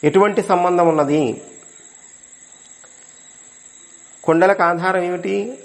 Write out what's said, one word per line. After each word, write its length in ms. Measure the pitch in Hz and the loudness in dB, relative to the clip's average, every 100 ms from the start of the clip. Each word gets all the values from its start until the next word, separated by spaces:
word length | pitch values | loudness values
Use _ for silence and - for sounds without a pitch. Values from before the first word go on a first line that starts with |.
ఎటువంటి 380 | 151 190 208 190 | 2 2 2 0
సంబంధం 460 | 196 180 180 180 170 | 0 0 2 2 2
ఉన్నది? 540 | 160 139 151 135 - - - - - - - - - - - - - - - - - - - - - - - - - - - - - | 2 0 0 -2 -4 -12 -20 -20 -20 -20 -20 -20 -20 -20 -20 -20 -20 -20 -20 -20 -20 -20 -20 -20 -20 -20 -20 -20 -20 -20 -20 -20 -12
కుండలకు 400 | - 165 185 196 | -2 2 2 2
ఆధారం 400 | 170 175 185 185 | 0 0 -2 -2
ఏమిటి? 560 | 175 180 190 196 214 262 | -4 -6 -6 -6 -8 -12